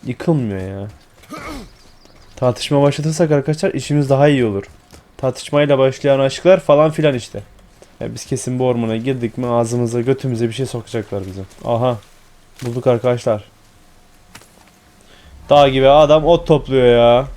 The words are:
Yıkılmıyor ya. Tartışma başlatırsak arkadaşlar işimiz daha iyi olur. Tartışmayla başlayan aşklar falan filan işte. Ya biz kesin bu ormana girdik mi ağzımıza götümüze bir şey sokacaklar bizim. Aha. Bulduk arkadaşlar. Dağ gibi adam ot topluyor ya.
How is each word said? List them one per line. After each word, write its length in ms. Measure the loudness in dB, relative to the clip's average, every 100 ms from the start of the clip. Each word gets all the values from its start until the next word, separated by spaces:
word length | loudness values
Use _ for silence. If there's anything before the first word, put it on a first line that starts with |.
| -10
Yıkılmıyor 540 | -8 -2 -2 -2 -6 -8 -10
ya. 60 | -12 -16 _ _ -20 -18 -14 -16 -18 -20 -20 _ _ _ -20 -4
Tartışma 460 | -4 -2 -2 2
başlatırsak 500 | 2 0 -6 -2 0
arkadaşlar 420 | 0 -2 -4 -4
işimiz 360 | -4 -2 -2 0
daha 180 | 2 2
iyi 180 | 2 0
olur. 180 | -4 -10 -20 _ -20 _ -8
Tartışmayla 600 | -6 -6 -4 0 2 2
başlayan 420 | 2 0 0 2
aşklar 400 | 0 0 4 4
falan 320 | 4 4 4
filan 220 | 0 -2
işte. 300 | -2 -8 -16 -18 _ _ _ -20 _
Ya 140 | -12
biz 120 | -12 -8
kesin 340 | -8 -6 -4
bu 60 | -2
ormana 320 | -2 -2 -4
girdik 400 | -4 -4 -6 -6
mi 100 | -2
ağzımıza 540 | -2 0 -2 -2 -2
götümüze 460 | -2 -2 -2 -4 -4
bir 60 |
şey 120 | -4 -8
sokacaklar 580 | -8 -8 -8 -6 -8 -10
bizim. 180 | -12 -16 -12 -6
Aha. 320 | -2 -2 -4 -10 _ _ _ _ _ -10
Bulduk 220 | -4 -2
arkadaşlar. 560 | 0 0 -2 -2 -4 -6 _ _ _ _ _ _ _ _ -20 _ _ _ _ _ _ _ -20 -20 -20 2
Dağ 200 | 6 6
gibi 180 | 4 6
adam 380 | 6 6 4 4
ot 220 | 0 2
topluyor 380 | 0 2 2 4
ya. 420 | 6 6 4 0